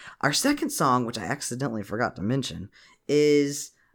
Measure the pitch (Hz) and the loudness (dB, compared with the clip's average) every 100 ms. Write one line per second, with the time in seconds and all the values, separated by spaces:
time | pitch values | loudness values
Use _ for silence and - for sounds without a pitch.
0 | - - 143 143 269 285 311 - 143 127 | -18 -4 0 2 0 0 -2 0 2 4
1 | 117 113 95 143 - 123 139 110 98 107 | 0 -4 -6 -6 -6 -4 -4 -4 -6 -2
2 | 113 - 98 135 120 85 95 - - _ | -2 -2 -2 -2 -4 -8 -12 -18 -20 _
3 | - 147 147 147 143 143 - _ _ | 0 4 6 6 4 -2 -10 _ _